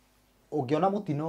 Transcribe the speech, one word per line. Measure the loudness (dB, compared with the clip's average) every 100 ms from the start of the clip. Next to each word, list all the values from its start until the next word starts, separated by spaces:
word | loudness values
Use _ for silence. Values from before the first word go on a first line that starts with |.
| _ _ _ _ -8
ũngĩona | -4 0 2 2
mũtino | 2 -2 -2